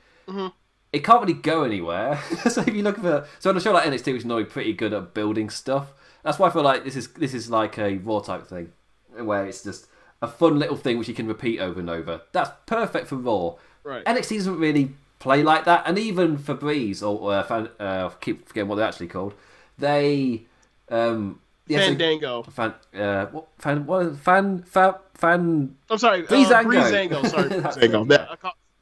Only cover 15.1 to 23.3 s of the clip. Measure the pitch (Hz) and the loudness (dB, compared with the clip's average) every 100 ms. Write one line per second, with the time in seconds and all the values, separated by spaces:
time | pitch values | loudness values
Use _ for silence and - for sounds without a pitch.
15.1 | - 131 143 151 156 175 170 151 190 220 | -6 0 4 4 4 4 2 2 -2 -2
16.1 | 180 165 147 143 131 147 151 110 92 104 | 0 2 0 -4 -6 -2 -2 -2 -4 -4
17.1 | 104 98 98 92 117 110 - 101 95 92 | -2 0 0 0 -4 -6 -8 -4 -4 -4
18.1 | - - - - 110 101 104 110 - 85 | -6 -6 -6 -6 -4 -2 0 -2 -4 -10
19.1 | 92 101 - _ - _ - 139 147 143 | -8 -8 -10 _ -20 _ -4 0 2 2
20.1 | 143 135 113 - _ _ _ - 117 117 | 2 0 -2 -8 _ _ _ -4 0 0
21.1 | 113 101 - _ _ - 147 190 135 165 | 0 -4 -8 _ _ -2 2 2 2 0
22.1 | 156 143 120 117 - 110 - _ 98 101 | 0 -4 -8 -8 -6 -6 -6 _ -4 -2
23.1 | 98 98 | -2 -4